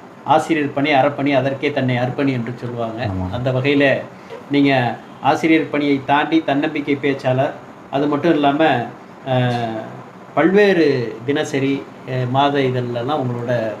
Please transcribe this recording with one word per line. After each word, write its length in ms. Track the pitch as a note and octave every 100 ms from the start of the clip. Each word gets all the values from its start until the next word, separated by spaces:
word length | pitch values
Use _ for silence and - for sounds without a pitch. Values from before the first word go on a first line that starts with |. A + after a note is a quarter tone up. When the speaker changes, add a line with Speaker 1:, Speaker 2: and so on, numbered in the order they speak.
| - -
Speaker 1:
ஆசிரியர் 480 | - D3+ D#3+ D#3 C#3+
பணி 200 | C#3+ C#3+
அறப்பணி, 420 | C#3 C3+ C#3 C#3
அதற்கே 380 | C#3 C3+ C3+ D3
தன்னை 240 | C#3+ B2+ B2
அர்ப்பணி 360 | B2+ C3 C#3
என்று 220 | C3 A#2 B2
சொல்லுவாங்க. 420 | A#2+ A#2+ A2+ A2
Speaker 2:
ஆமாம். 300 | G#2 F#2+ F#2
Speaker 1:
அந்த 180 | A#2+ B2+
வகையில 480 | B2+ C3+ C#3+ C#3 B2 - - - - -
நீங்க 440 | C#3+ C#3 C3+ A#2+ A2 - -
ஆசிரியர் 480 | C3 D3+ E3 D#3+ C#3+
பணியை 300 | D3 D3 C3+ C3
தாண்டி 360 | C#3+ D3+ D#3+ D#3
தன்னம்பிக்கை 520 | C#3 D3+ D3+ C#3+ C#3
பேச்சாளர், 500 | C#3+ C3+ C3 B2+ D3 - - - -
அது 160 | C3+ D3
மட்டும் 260 | C#3+ E3+
இல்லாம, 520 | D3+ C#3+ C#3+ D#3+ B2+ A#2 - - - -
ஆ, 40 | B2+ B2 A#2+ A#2 A2 A2 - - - -
பல்வேறு 840 | - D#3+ G3 G#3 F3 D3+ C3 A2+ - B2
தினசரி, 560 | C#3+ D3 C#3 C3+ C#3 - - -
ஆ, 20 | B2+ B2
மாத 280 | C3+ C#3+ C#3+
இதழ்லலாம் 640 | C3 B2+ A#2+ A#2+ A#2+ D3+
உங்களோட 500 | B2+ A#2+ A#2+ A#2+ A2 G#2